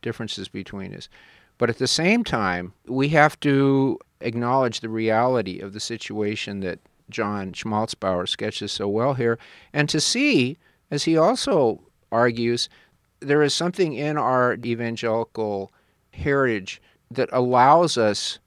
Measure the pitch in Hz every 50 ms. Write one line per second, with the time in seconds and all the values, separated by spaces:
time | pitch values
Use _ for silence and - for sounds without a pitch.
0 | - 113 113 - 117 107 - - 95 - _ - 95 - - 101 98 92 95 87
1 | - - _ - - _ _ _ _ _ _ _ 123 117 117 - 131 120 - -
2 | 160 180 214 240 226 - - 120 104 95 90 87 90 90 - _ _ - 120 131
3 | 135 143 156 156 147 151 - _ - 147 139 135 139 139 139 135 135 135 110 -
4 | - _ _ _ - 120 117 117 120 120 127 135 131 120 113 - - 113 110 113
5 | 113 110 110 110 120 127 127 120 107 95 90 92 - 101 95 107 - - 117 110
6 | - - 104 107 107 104 107 104 - - 101 101 95 90 85 - _ _ _ _
7 | _ _ - - 110 101 104 101 98 95 87 - - 110 107 107 110 110 - _
8 | - 95 92 90 90 - - - 107 107 110 - 104 101 - - 101 101 101 110
9 | 120 139 139 123 120 117 117 117 - - - - - _ - 143 147 147 - 156
10 | 147 - - 233 277 294 262 156 123 123 151 _ _ _ _ _ _ _ - 147
11 | - 165 160 160 156 185 247 240 - 277 233 170 135 113 104 - _ _ _ _
12 | _ _ - 113 120 123 117 113 117 117 120 120 - - _ _ _ _ _ _
13 | _ _ _ _ - 139 143 151 151 143 135 - 165 175 175 - 190 160 143 113
14 | 147 151 151 151 127 117 127 127 123 123 113 - 120 120 117 113 120 117 117 113
15 | - 117 110 113 113 - _ - 110 107 101 98 95 - _ _ _ _ _ _
16 | _ _ _ - - 147 143 139 135 127 113 104 92 - - - _ _ _ _
17 | _ _ 120 127 127 - - 127 123 123 123 123 123 135 147 170 175 160 - 127
18 | 113 107 101 - - - - - _